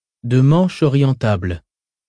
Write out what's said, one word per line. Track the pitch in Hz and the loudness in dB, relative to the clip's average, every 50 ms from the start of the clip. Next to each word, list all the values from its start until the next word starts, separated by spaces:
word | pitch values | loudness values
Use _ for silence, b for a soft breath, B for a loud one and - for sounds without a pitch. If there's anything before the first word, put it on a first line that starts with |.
| _ _ _ _ - | _ _ _ _ -6
de | 120 123 127 | -2 0 2
manches | 131 139 156 175 185 180 - - | 2 4 4 2 0 -2 -2 -2
orientables | 160 143 131 139 139 135 127 120 - 110 104 92 95 90 85 80 - _ _ _ _ _ _ _ _ | -2 0 2 0 0 0 -2 -2 -2 -2 -2 -2 -4 -6 -8 -8 -12 _ _ _ _ _ _ _ _